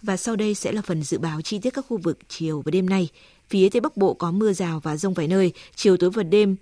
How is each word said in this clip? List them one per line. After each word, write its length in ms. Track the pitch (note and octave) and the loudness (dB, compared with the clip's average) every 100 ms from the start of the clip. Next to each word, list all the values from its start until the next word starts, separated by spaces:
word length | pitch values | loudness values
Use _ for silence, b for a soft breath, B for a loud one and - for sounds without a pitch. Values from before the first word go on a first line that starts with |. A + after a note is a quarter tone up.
Và 140 | G#3+ F#3+ | -2 -4
sau 200 | - A3+ | -2 -2
đây 180 | G#3+ | -2
sẽ 180 | G#3 - | -2 -2
là 100 | A3 | -4
phần 200 | G3+ E3 | -4 -4
dự 160 | D3 - | -2 -4
báo 240 | D#3+ D#3 | -2 -6
chi 160 | D#3+ G#3 | -6 -4
tiết 120 | A#3+ | -4
các 160 | C4+ - | -6 -6
khu 80 | A3+ | -4
vực 220 | E3 D3+ _ | -4 -4 _
chiều 340 | - D#3+ D3+ | -8 -6 -4
và 60 | C#3 | -2
đêm 180 | F3 F#3 | 0 2
nay. 200 | F#3+ F3 b b b b | 0 -2 b b b b
Phía 200 | G3+ F#3+ | 2 4
Tây 120 | A#3+ | 2
Bắc 160 | C4+ G#3 | -2 0
Bộ 180 | G3 | 0
có 160 | - F3 | 0 -2
mưa 220 | F3+ G#3+ | 0 0
rào 280 | F#3+ F3+ D#3+ | 0 -2 -4
và 160 | D#3+ D3+ | -6 -4
dông 180 | G3 | -4
vài 140 | F3+ D#3 | -2 0
nơi, 240 | F#3+ F#3 - B | 4 2 0 B
chiều 220 | - G#3+ F3+ | 0 4 4
tối 140 | F3+ | 4
và 120 | G#3 | 0
đêm 340 | F3+ G3+ G#3 F#3+ | 2 4 4 0